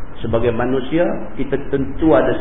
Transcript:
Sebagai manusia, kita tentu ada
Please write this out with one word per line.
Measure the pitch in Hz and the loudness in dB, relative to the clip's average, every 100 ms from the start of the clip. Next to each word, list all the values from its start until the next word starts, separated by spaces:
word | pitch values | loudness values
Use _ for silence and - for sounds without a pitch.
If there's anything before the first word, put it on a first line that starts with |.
| - - | -6 -6
Sebagai | 113 113 123 | -2 0 2
manusia, | 113 123 131 123 160 180 - - - | 0 0 -2 0 0 0 -2 -4 -4
kita | 131 139 - | -2 -2 -2
tentu | 139 135 - 160 139 | -2 -2 0 4 4
ada | 127 - | 4 0